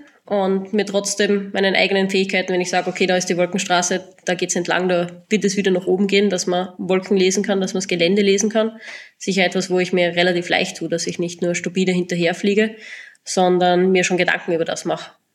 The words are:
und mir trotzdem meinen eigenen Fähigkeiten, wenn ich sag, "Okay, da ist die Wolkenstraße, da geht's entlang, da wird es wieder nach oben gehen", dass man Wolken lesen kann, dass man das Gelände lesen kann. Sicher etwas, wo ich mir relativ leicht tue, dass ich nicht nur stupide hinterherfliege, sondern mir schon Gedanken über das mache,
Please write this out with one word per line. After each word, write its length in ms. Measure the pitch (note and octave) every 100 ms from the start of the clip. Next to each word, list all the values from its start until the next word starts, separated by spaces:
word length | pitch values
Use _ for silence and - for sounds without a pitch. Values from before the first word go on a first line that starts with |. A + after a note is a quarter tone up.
| - _ -
und 440 | G3+ F#3+ F#3+ F#3+
mir 120 | G#3 G3
trotzdem 640 | G3+ G3 - G3+ G3+ G3
meinen 220 | G3 G3 F#3
eigenen 360 | F#3+ G3 F#3+
Fähigkeiten, 420 | G3 F#3+ F#3+ F#3
wenn 80 | F3+
ich 80 | F3+
sag, 160 | F#3 F3+
"Okay, 220 | F3 F#3
da 100 | F#3
ist 120 | F3+
die 80 | F3
Wolkenstraße, 760 | F3+ G3 - F3+ F3 F#3 - - -
da 100 | F3
geht's 200 | F3 F3+
entlang, 320 | F3 E3+ F#3
da 200 | F3 F3 - -
wird 160 | G#3+
es 140 | G3+ G3+
wieder 140 | G3
nach 160 | F3+ F3+
oben 180 | F#3 G3
gehen", 240 | G3 G3+
dass 160 | F3+ -
man 240 | F3+ F#3 -
Wolken 400 | F3+ F#3 F#3 G3
lesen 260 | F#3 F#3+
kann, 160 | G3+ G3
dass 120 | F#3
man 60 | F#3
das 80 | -
Gelände 340 | F3 E3+ G3+
lesen 300 | G3 G3 G#3+
kann. 280 | A3 A3 A3 - - - _
Sicher 260 | - F#3+
etwas, 280 | F#3 F#3+ F#3
wo 80 | F3+
ich 120 | F3+
mir 240 | F#3 F3 E3+
relativ 320 | F3+ F3+ F3
leicht 300 | F3+ F#3+ -
tue, 100 | E3
dass 200 | E3+ F3+
ich 100 | F3+
nicht 240 | E3+ F3
nur 140 | F3 F3
stupide 360 | F3 F#3 F#3
hinterherfliege, 840 | F3+ F3+ F3 E3+ F3+ G3+ G3+ A3 A3 - - - -
sondern 680 | - - F3+ F3+ F3+ F3+ F#3
mir 120 | F#3
schon 140 | F3 F3+
Gedanken 360 | F3+ E3+ -
über 120 | E3 E3
das 200 | - F3
mache, 280 | D#3+ - - _